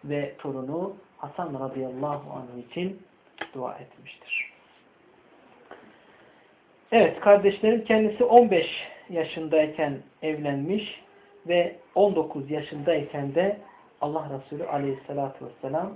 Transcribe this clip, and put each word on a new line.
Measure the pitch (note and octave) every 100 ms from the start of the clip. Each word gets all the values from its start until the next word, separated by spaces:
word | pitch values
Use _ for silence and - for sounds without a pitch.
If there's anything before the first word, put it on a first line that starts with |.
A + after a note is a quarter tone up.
ve | C#3+ C#3+ C#3 -
torunu | D3 C3 C3 D#3+ G3 G3 - _
Hasan | C#3+ - E3+ C3+
radıyallahu | - C3 C3 B2+ D3 D3 C#3
anhu | C#3 B2 B2 A#2+
için | F3 F3+ G3 - _ _ - -
dua | C3+ B2+
etmiştir. | - - - - - - - - - _ _ _ _ _ _ _ _ _ - - - - - _ _ _ _ _ _ _ _ _
Evet | A3+ F3 -
kardeşlerim, | G#3 G3+ G3 G3 G#3+ A#3
kendisi | - A3 G#3+ G#3+
on | B3 A#3 A#3
beş | F3+ D#3+ - - - -
yaşındayken | F3 D#3+ E3+ D#3+ D#3 D3+ D3+ D3 C3+ - _
evlenmiş | D#3 D3+ D3 C#3 D3 G#3 G#3 - - - - - E3
ve | F3 E3+ - -
on | - G3+
dokuz | E3+ D#3 D3 C3+
yaşındayken | D3+ D3 D3 C#3+ D#3 C#3+ D3 C#3
de | C#3+ F#3 G#3 - - - _
Allah | D3 D#3 D3 C3+
Resulü | - D3 E3
aleyhissalatü | D3 C#3 C3+ - C#3 C#3 - B2+
vesselam | - C3+ D3+ F#3+